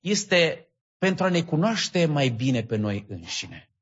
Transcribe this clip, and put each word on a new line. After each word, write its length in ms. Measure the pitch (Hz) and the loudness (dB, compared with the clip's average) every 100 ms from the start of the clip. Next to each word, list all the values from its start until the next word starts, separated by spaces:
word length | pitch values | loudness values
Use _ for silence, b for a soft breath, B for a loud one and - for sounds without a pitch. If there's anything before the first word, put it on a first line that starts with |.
este 680 | 175 202 - 180 165 - - _ _ _ | -2 -2 2 2 2 0 -14 _ _ _
pentru 260 | 190 185 | -2 2
a 40 | 185 | 2
ne 140 | 175 | 0
cunoaște 640 | 165 151 208 220 - 185 165 | 0 0 0 0 -2 2 2
mai 220 | 147 135 | 2 0
bine 340 | 113 127 123 | 0 0 0
pe 140 | 113 110 | 0 -2
noi 280 | 104 101 - | 0 -2 -6
înșine. 640 | 92 85 - 98 78 - _ | -12 -10 -10 -10 -14 -20 _